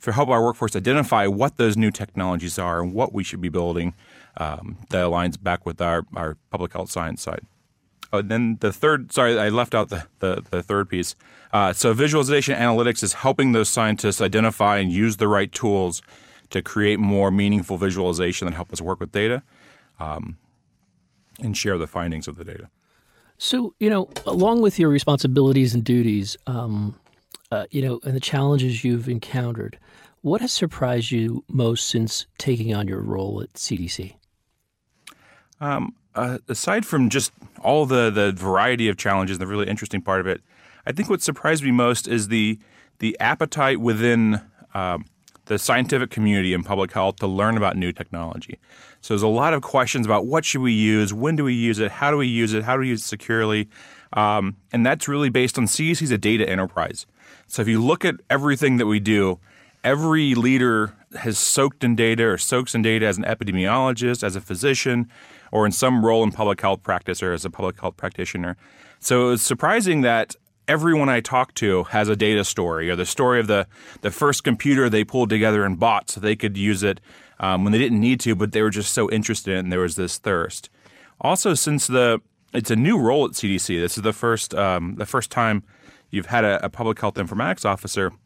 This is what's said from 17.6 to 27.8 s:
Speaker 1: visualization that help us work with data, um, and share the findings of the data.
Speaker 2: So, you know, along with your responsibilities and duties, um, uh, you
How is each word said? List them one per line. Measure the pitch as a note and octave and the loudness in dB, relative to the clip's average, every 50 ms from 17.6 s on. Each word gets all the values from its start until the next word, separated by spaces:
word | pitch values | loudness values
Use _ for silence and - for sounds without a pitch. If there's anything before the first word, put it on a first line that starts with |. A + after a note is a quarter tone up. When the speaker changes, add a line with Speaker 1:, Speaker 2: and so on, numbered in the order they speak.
| F2 - G2 E2+ | 0 -2 -4 -2
Speaker 1:
visualization | G2 F#2+ F2+ F#2+ F2+ F2+ E2+ E2+ F2+ F2 F2+ - F#2+ | -2 -2 0 0 0 0 0 0 -2 -2 -2 -4 -6
that | F2 F2 | -6 -6
help | E2 F2 - F2+ | -8 -10 -10 -10
us | E2+ | -8
work | E2 F2+ F#2 - | -6 -6 -6 -6
with | F2 - | -6 -6
data, | - G2+ G#2+ A2+ B2 - - _ _ _ _ - - _ _ _ _ - | -2 -2 0 0 -2 -4 -6 _ _ _ _ -20 -20 _ _ _ _ -12
um, | D#2 D#2 D2+ D#2+ F#2 F#2 E2+ - _ _ _ _ _ _ _ _ _ _ _ _ _ _ _ _ _ _ _ - | -10 -10 -10 -10 -10 -12 -14 -18 _ _ _ _ _ _ _ _ _ _ _ _ _ _ _ _ _ _ _ -10
and | - A2+ G2+ | -8 -6 -4
share | - - G#2 F#2+ E2+ | -4 -2 -2 -2 -2
the | D#2+ | -4
findings | - - F2+ F2 E2+ D#2+ D#2 - - | -6 -6 -6 -4 -4 -6 -8 -8 -12
of | D#2 | -14
the | E2 E2 | -14 -14
data. | - - - - - _ _ _ _ _ _ _ _ _ _ _ _ _ - | -16 -16 -18 -18 -20 _ _ _ _ _ _ _ _ _ _ _ _ _ -10
Speaker 2:
So, | - - B3+ B3+ A#3+ G3 - - | -6 -4 -2 -2 -4 -4 -4 0
you | G#3+ G#3+ | 0 2
know, | G#3+ F#3+ F#3+ - - - - | 2 2 -2 -4 -8 -10 -6
along | - - F3+ F#3+ A3 A#3 A#3+ | -2 0 2 4 4 4 4
with | A3 G3 - - | 4 4 4 4
your | E3 D3+ | 4 4
responsibilities | C#3+ C#3+ - D3+ C#3+ C3+ - C3+ B2+ C#3+ C3+ C3+ C3+ C#3 B2+ A#2+ A2+ | 4 4 4 2 2 2 2 2 4 4 6 6 6 4 4 4 2
and | A#2+ | 0
duties, | A2 A#2+ B2 A#2+ A#2 A2+ G#2 G2+ G2 G#2+ - - - | 2 2 4 4 4 2 2 0 -2 -4 -8 -10 -8
um, | C3+ B2+ A#2+ A#2+ A2+ G#2+ G#2 G#2 G#2 A#2+ - _ _ _ _ _ _ - - _ - | -6 -6 -4 -4 -4 -4 -2 -4 -4 -6 -10 _ _ _ _ _ _ -20 -18 _ -6
uh, | A2+ G#2 G2 - | -6 -6 -6 -4
you | - C#3+ | -4 -2